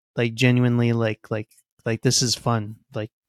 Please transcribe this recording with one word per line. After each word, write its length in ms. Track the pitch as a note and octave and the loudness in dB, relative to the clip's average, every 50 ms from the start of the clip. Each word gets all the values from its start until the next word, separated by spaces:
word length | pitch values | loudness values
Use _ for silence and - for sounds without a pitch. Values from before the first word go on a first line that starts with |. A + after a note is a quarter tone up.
| _ _ - | _ _ -4
like, 180 | - B2 A#2+ A2+ | -4 -2 -2 0
genuinely, 580 | A2+ B2+ B2 B2 B2 B2 B2 A#2+ A#2+ A#2+ A#2 | 2 2 4 4 4 4 2 2 2 2 2
like, 380 | A#2 A#2 A2+ A2 G#2+ - - - | 2 2 0 -2 -4 -6 -8 -8
like, 180 | A#2 G#2+ G#2+ - _ _ _ _ _ _ - | -8 -8 -8 -10 _ _ _ _ _ _ -6
like, 180 | A#2+ A2+ G#2+ | -6 -4 -2
this 200 | - C3 B2 - | 0 0 0 0
is 120 | C3 A#2+ A2 | 0 -2 -2
fun. 420 | - - - A#2+ A2+ G#2 G#2+ A2 - _ _ - | -2 -2 -2 -2 -2 -2 -6 -12 -18 _ _ -10
Like, 160 | A2+ G#2+ - _ _ _ | -10 -10 -10 _ _ _